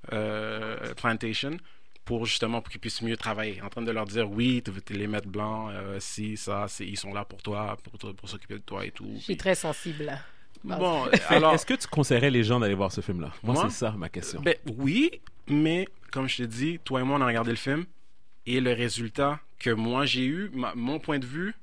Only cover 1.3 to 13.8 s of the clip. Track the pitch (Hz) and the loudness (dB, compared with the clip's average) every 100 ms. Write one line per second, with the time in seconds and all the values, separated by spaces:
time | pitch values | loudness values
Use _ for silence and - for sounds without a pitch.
1.3 | 110 139 165 - - - - - 120 113 | -2 -4 -6 -10 -14 -16 -14 -4 -2 0
2.3 | - 110 117 - 104 113 - 117 113 113 | 0 0 -2 -4 -8 -6 -4 -2 -2 -2
3.3 | 104 110 95 98 120 113 110 104 107 107 | -2 -4 -6 -8 -4 -2 -2 -2 0 0
4.3 | 104 123 123 113 95 - 101 104 107 101 | 2 4 2 0 -8 -6 -4 -2 -2 -4
5.3 | 98 107 110 110 98 98 98 - - 107 | -4 -4 -4 -6 -8 -6 -8 -8 -6 -6
6.3 | 107 - 101 101 - 95 101 98 98 101 | -4 -4 -2 -2 -4 -6 -6 -6 -6 -6
7.3 | 98 - 101 104 104 - - 104 98 95 | -8 -4 -2 -2 -6 -10 -12 -10 -10 -12
8.3 | 101 - 104 - 98 98 - 104 110 - | -12 -10 -10 -8 -6 -6 -8 -10 -8 -4
9.3 | 175 190 180 165 147 175 151 151 143 - | -2 2 2 0 -4 -6 -6 -6 -6 -10
10.3 | - - - - 180 180 156 127 180 - | -14 -14 -12 -4 0 2 2 6 6 8
11.3 | 160 156 160 - 254 - - 139 123 139 | 8 10 6 4 0 2 4 6 8 8
12.3 | 123 110 123 107 98 95 - 95 90 78 | 6 6 6 4 4 2 0 -2 -2 -4
13.3 | - 107 135 202 - | -4 2 4 4 2